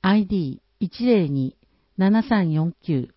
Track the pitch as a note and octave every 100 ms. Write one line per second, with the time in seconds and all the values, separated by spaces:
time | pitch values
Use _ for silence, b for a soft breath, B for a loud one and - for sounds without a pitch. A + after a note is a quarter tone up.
0 | F#3+ G#3 G3 G3+ D3 - _ _ F#3 -
1 | A#3+ A3 D#3 C#3 C3 _ _ _ _ -
2 | F#3+ A3 A3+ A3 E3+ D#3 E3 - - C#3+
3 | A#2